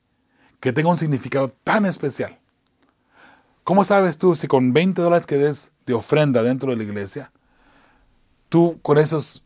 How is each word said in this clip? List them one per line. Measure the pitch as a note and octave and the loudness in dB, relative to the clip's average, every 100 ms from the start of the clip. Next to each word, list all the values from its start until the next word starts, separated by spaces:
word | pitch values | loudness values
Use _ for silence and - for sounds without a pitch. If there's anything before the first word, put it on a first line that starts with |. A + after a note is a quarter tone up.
| _ _ _ _ _ _ | _ _ _ _ _ _
que | C3 | -4
tenga | B2 E3 | 0 0
un | F3 | 0
significado | D#3+ C3+ A#2 C3+ C3+ - | -2 -4 -4 -4 -4 -6
tan | - G#3+ | -2 0
especial? | G3+ D3 C#3+ - B2 - _ _ _ _ _ _ _ _ - _ _ _ | 0 -2 -6 -6 -10 -12 _ _ _ _ _ _ _ _ -20 _ _ _
¿Cómo | - F#3+ | 0 2
sabes | F#3+ G3+ F#3 D3+ | 4 2 2 2
tú | F#3 D#3+ | 0 0
si | C#3+ | 0
con | C3+ B2+ | 2 2
veinte | C3+ F#3 F#3 | 2 0 0
dólares | E3+ E3+ E3 | 2 0 0
que | C#3+ | 0
des | D3 C#3 - _ | 0 -2 -12 _
de | - | -4
ofrenda | A#2 - D3+ D3 A#2+ | -4 0 2 2 2
dentro | A#2 C3 C3+ | 0 0 -4
de | A#2 | -4
la | |
iglesia, | G#2 G2+ G2 C#3+ - _ _ _ _ _ _ _ _ _ _ _ _ | -6 -8 -10 -12 -14 _ _ _ _ _ _ _ _ _ _ _ _
tú | E3 E3+ E3 | 2 2 0
con | - D3 | 0 2
esos | D#3 D#3 - - | 2 -2 -6 -12